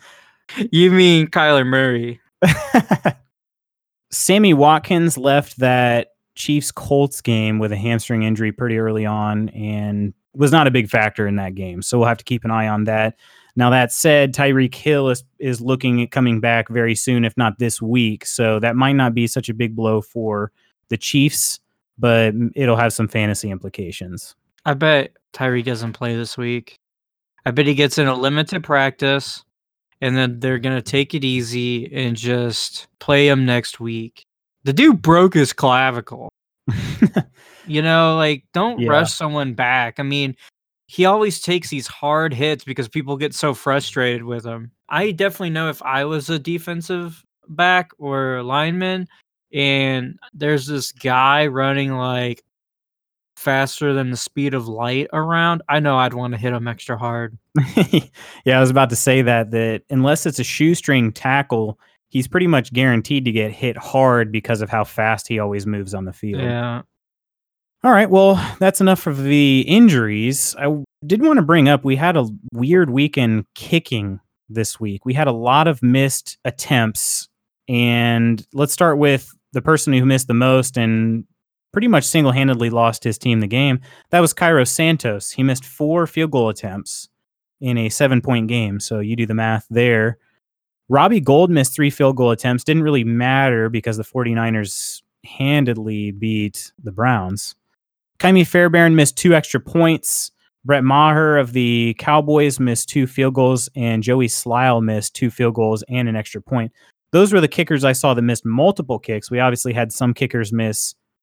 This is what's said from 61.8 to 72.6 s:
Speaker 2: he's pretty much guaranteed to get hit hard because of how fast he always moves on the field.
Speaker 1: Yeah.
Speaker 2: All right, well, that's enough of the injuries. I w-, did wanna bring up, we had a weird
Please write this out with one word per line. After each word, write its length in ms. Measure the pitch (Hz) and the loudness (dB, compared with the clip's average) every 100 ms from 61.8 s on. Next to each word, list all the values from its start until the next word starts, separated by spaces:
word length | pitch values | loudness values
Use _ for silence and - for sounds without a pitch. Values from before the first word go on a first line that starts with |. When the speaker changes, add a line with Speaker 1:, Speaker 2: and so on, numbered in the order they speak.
| _ _ _ | _ _ _
Speaker 2:
he's 180 | 131 127 | -6 -2
pretty 220 | 180 180 | 0 2
much 240 | 147 117 | 2 0
guaranteed 520 | 123 131 113 - 143 | 0 2 2 0 -2
to 60 | 123 | 0
get 220 | 110 107 | -2 -4
hit 240 | 104 127 - | -4 -6 -6
hard 560 | - 135 131 120 110 | -4 2 4 2 0
because 300 | 107 - 110 | -4 -4 -4
of 60 | 107 | -2
how 140 | 110 | -4
fast 460 | 104 - 110 107 - | -4 -2 -2 -2 -4
he 100 | 113 | -6
always 260 | 104 101 | -4 -4
moves 300 | 101 104 95 | -6 -6 -8
on 120 | 101 92 | -10 -10
the 60 | |
field. 300 | - 107 101 | -10 -10 -6
Speaker 1:
Yeah. 400 | 123 120 120 120 - _ _ _ _ _ _ _ _ _ | -4 -4 -6 -8 -14 _ _ _ _ _ _ _ _ _
Speaker 2:
All 60 | 247 | 4
right, 180 | 208 208 | 4 6
well, 260 | 190 196 185 - - | 6 6 4 0 0
that's 200 | 190 - | 0 4
enough 280 | 190 185 170 | 2 2 0
of 160 | 139 | -4
the 400 | 139 147 143 135 131 | 2 4 4 4 4
injuries. 880 | 202 233 135 107 107 117 135 - - | 6 6 6 0 -2 -2 -2 -6 -4
I 60 | |
w-, 200 | 143 151 139 _ | -4 -4 -8 _
did 160 | 147 214 | -4 2
wanna 220 | 311 285 | 4 4
bring 260 | 151 165 139 | 4 4 6
up, 160 | 139 | 4
we 120 | 139 131 | 0 0
had 200 | 170 165 | 0 0
a 120 | 113 104 - | -2 -6 -12
weird 380 | 117 | -6